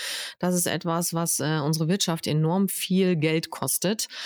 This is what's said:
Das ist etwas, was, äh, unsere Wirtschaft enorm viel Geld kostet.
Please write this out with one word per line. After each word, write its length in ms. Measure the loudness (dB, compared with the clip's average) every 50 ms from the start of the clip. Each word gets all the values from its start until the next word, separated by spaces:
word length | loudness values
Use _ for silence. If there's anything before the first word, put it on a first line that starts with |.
| -8 -8 -8 -8 -8 -10 -8 -2
Das 140 | 0 0 2
ist 140 | 2 0 0
etwas, 460 | -2 -2 -2 0 0 0 0 0 0
was, 260 | 0 0 0 0 0
äh, 200 | 0 0 0 2 2
unsere 240 | 2 2 2 2 0
Wirtschaft 400 | 2 0 0 0 -2 -2 -2 0
enorm 400 | 0 2 2 2 2 2 2 0
viel 480 | -2 -4 -2 0 2 4 4 4 4
Geld 340 | 2 2 2 2 0 -2 -4
kostet. 580 | -6 -6 -4 -4 -2 0 0 -2 -2 -2 -4 -8 -8 -10 -10